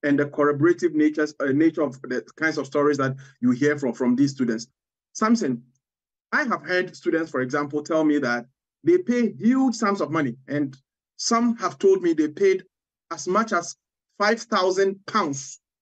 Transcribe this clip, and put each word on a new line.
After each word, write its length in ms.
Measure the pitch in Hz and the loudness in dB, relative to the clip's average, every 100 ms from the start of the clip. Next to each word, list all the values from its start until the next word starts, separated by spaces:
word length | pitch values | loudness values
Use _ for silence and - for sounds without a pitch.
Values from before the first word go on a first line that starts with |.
and 120 | 151 143 | 2 0
the 100 | 143 | 0
corroborative 680 | - 147 143 165 175 175 | 2 0 4 2 2 0
natures, 400 | 156 151 151 151 - | 2 2 2 -4 -2
uh, 60 | 143 | -2
nature 360 | 135 160 160 | 2 2 2
of 180 | 147 127 | -4 -4
the 220 | - 127 - - | -6 -8 -8 -6
kinds 200 | 160 151 | -4 -4
of 100 | 135 | -4
stories 320 | 147 147 139 | 0 0 2
that 180 | 135 135 - _ | -2 -4 -12 _
you 100 | 123 | -2
hear 260 | 120 143 143 | 2 2 0
from, 160 | 139 | -2
from 220 | 117 123 | -2 0
these 160 | 123 139 | 2 2
students. 380 | - 120 113 - _ _ _ _ | 0 -4 -4 -8 _ _ _ _
Samson, 480 | - 214 233 156 123 - _ _ _ _ _ _ | -4 2 2 0 -4 -8 _ _ _ _ _ _
I 120 | 247 | -4
have 180 | 285 175 | -2 -4
heard 320 | 147 180 - | -2 -2 -2
students, 380 | - 175 160 160 | -4 -2 -2 -2
for 80 | 135 | -4
example, 420 | 127 147 147 147 | -2 -2 -4 -6
tell 220 | 147 160 | -2 0
me 140 | 156 147 | 2 2
that 260 | 127 120 113 _ _ _ | 0 -4 -6 _ _ _
they 120 | 143 180 | 2 2
pay 360 | 180 240 226 | 2 0 0
huge 420 | 135 208 269 262 | 0 2 4 2
sums 260 | 220 214 202 | 2 -2 0
of 100 | 147 | -2
money, 260 | 160 139 113 - | -2 -2 -6 -8
and 280 | 147 143 135 _ _ _ _ | -4 -4 -8 _ _ _ _
some 400 | - 233 240 226 | -2 0 0 0
have 200 | 185 - | -4 0
told 220 | 196 190 | 2 4
me 120 | 175 | 2
they 160 | 156 151 | 0 -2
paid 340 | 151 196 190 - _ _ _ _ | 2 2 2 -4 _ _ _ _
as 160 | 160 - | -12 -2
much 260 | 196 220 | -2 0
as 240 | 180 165 - _ _ _ _ | -4 -6 -14 _ _ _ _
five 220 | 208 226 | 0 0
thousand 640 | - 208 185 190 196 196 - | -2 0 0 2 0 -2 -4
pounds 540 | 220 170 139 - - _ _ | -2 -2 -6 -12 -20 _ _